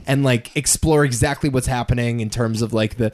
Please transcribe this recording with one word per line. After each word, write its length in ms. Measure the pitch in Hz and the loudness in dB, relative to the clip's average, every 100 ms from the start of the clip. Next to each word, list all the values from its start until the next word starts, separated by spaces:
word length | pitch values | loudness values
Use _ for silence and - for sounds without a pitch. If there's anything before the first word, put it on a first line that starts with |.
| - | -2
and, 160 | 135 | 0
like, 320 | 139 120 - | 2 2 0
explore 480 | - 135 - 160 151 147 | -4 -2 0 2 4 2
exactly 420 | 120 147 143 151 | 2 0 0 0
what's 180 | 127 - | 0 -2
happening 540 | 127 117 123 120 117 | -4 0 0 0 -2
in 80 | 110 | -4
terms 320 | 117 117 110 | -2 -2 -2
of, 140 | 113 | -2
like, 240 | 110 107 - | 0 -2 0
the 120 | 110 | -4